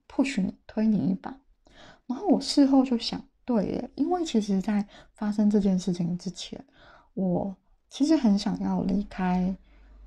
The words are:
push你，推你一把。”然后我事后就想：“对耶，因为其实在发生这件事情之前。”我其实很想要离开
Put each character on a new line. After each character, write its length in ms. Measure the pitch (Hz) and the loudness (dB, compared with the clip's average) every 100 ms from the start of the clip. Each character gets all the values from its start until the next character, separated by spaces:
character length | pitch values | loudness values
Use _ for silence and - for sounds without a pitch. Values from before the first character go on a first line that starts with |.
| _ | _
push 340 | - 269 214 | -2 -2 0
你， 120 | 190 - - | -4 -6 -10
推 200 | 220 220 | -2 2
你 120 | 208 185 | 2 0
一 40 | |
把。” 240 | 190 - - _ _ _ - - - - | -2 -6 -16 _ _ _ -20 -20 -20 -10
然 100 | 247 | -4
后 100 | 392 | 2
我 140 | 247 | 2
事 240 | - - 269 | 2 4 6
后 180 | 269 | 6
就 140 | 262 233 | 4 0
想： 260 | - - - _ - | -2 -8 -12 _ -2
“对 220 | 226 - | 0 0
耶， 240 | - 233 - | -4 -6 -4
因 140 | 320 | -2
为 160 | 359 320 | 0 0
其 160 | 226 | 0
实 200 | 208 196 | 0 -2
在 240 | 202 208 208 - - | 0 -2 -2 -10 -20
发 180 | - 208 | -8 -4
生 180 | 208 208 | 2 4
这 100 | 208 | 4
件 180 | 196 185 | 2 2
事 160 | 190 | 0
情 240 | 175 170 175 | -2 -2 -4
之 120 | 185 | -8
前。” 300 | - - - - _ - - _ | -12 -14 -14 -18 _ -20 -20 _
我 420 | - 190 175 196 190 _ _ _ | -4 -2 -2 -4 -10 _ _ _
其 160 | - 294 | -4 2
实 120 | 311 | 4
很 200 | 220 196 | 4 2
想 220 | 196 180 | 0 -4
要 200 | 190 185 | -2 -2
离 200 | 190 196 | -2 -2
开 520 | 202 - 185 180 185 190 _ - - - | -4 -4 -2 0 -2 -4 _ -20 -20 -20